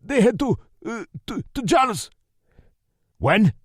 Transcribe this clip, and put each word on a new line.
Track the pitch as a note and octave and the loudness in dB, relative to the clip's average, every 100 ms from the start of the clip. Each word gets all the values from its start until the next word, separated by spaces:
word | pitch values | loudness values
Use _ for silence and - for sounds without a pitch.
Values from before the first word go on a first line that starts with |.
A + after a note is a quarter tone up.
They | - C#4 | -2 2
head | A3 A3 | 2 2
to, | C4 F#3 - _ | -2 -2 -6 _
uh, | - A3+ F#3 - - | -10 -10 -10 -16 -10
to, | C4+ - | -10 -8
to | - | -8
Janos. | A#3 D#4+ C4 F3+ - _ _ _ _ _ _ _ _ _ _ _ | 0 2 2 -2 -10 _ _ _ _ _ _ _ _ _ _ _
When? | C3 F#3 F#3+ - | 0 4 2 0